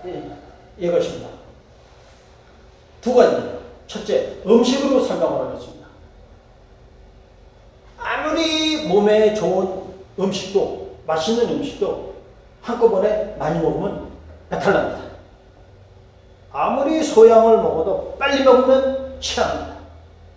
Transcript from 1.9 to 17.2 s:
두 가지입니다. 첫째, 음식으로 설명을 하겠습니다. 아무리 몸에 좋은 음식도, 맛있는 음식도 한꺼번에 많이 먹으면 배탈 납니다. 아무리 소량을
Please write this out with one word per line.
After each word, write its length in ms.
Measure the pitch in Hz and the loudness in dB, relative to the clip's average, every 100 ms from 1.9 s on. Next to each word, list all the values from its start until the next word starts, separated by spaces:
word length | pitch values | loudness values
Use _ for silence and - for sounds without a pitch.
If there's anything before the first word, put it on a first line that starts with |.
| - - - - - - - - - - - | -20 -20 -20 -20 -20 -20 -20 -20 -20 -20 -8
두 140 | 240 | 2
가지입니다. 440 | 247 - - - - - - - | 4 4 2 -6 -12 -16 -20 -16
첫째, 480 | 208 - 180 - - 185 | -12 -4 -2 -2 -6 4
음식으로 540 | 233 254 277 277 254 | 4 4 0 0 0
설명을 440 | - 175 151 - - | 0 -2 -2 -2 -6
하겠습니다. 380 | - - - - - - - - - - - - - - - - - - - - - - - - - | -10 -16 -20 -20 -20 -20 -20 -20 -20 -20 -20 -20 -20 -20 -20 -20 -20 -20 -20 -20 -20 -20 -20 -20 -12
아무리 880 | 466 254 302 330 320 311 311 311 - | -8 -6 -2 -2 -2 -2 -2 -4 0
몸에 480 | 202 208 214 214 | 2 4 4 4
좋은 480 | - 165 190 190 - - - - - | 2 0 0 -2 -6 -12 -18 -14 -4
음식도, 720 | 190 - - - - - - - - | -4 -4 -2 -2 -2 -4 -12 -10 -4
맛있는 420 | - 214 240 202 | -2 0 0 0
음식도 640 | 143 - - 190 - - - - - - - | -2 -6 -4 -6 -6 -12 -18 -20 -20 -20 -16
한꺼번에 720 | - 233 233 190 208 - - - | -10 0 2 2 0 -2 -4 -6
많이 200 | 151 165 | -4 -2
먹으면 460 | - - 196 - - - - - - | -2 -2 -6 -8 -14 -18 -20 -20 -10
배탈 220 | - - | -4 0
납니다. 280 | 170 - - - - - - - - - - - - - - - - - | 0 -2 -8 -14 -20 -20 -20 -20 -20 -20 -20 -20 -20 -20 -20 -20 -20 -12
아무리 500 | 139 180 262 294 320 | -4 -2 -2 0 -2
소량을 560 | 294 214 | 2 8